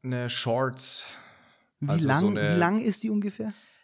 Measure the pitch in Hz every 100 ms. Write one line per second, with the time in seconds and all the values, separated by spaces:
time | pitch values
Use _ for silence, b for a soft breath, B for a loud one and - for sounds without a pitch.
0 | 127 123 123 - 120 117 131 127 - -
1 | - B B B B B B - 143 160
2 | 147 139 196 202 208 175 170 214 233 190
3 | 220 208 202 - 220 - b b